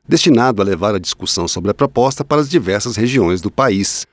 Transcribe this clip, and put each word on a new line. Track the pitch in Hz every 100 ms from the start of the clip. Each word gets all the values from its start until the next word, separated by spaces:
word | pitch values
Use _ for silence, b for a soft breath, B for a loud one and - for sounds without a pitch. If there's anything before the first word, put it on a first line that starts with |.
| -
destinado | 160 - 117 127 101
a |
levar | 98 87 101
a | 101
discussão | 87 - 92 - 85
sobre | 98 92
a |
proposta | - 139 - 131 -
para | 139 151
as | 143
diversas | 165 92 101 123
regiões | 107 120 131 87 90
do | 92
país. | - 131 98 98 - -